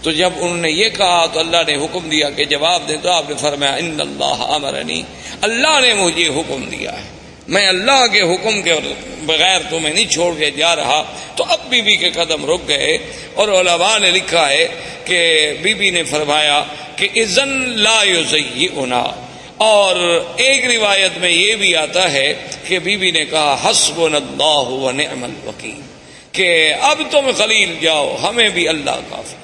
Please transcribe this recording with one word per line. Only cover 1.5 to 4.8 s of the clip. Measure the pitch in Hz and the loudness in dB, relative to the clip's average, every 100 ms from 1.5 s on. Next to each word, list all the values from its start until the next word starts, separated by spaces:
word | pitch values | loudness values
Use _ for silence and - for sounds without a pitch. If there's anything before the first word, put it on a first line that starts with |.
| 170 160 | 0 2
نے | 143 | 0
حکم | 156 185 160 | -2 -6 -2
دیا | 156 147 | 0 0
کہ | 143 147 | -2 -2
جواب | 143 156 175 147 | 0 2 0 -2
دیں، | 151 | -4
تو | 160 | 0
آپ | 175 143 | 0 -2
نے | 143 | -4
فرمایا، | 147 143 143 | -4 0 -2
"ان | 135 165 156 | -2 -4 -4
اللہ | 147 139 139 135 | -6 -2 -2 -2
امرنی، | 123 151 139 139 | -2 -2 -2 -6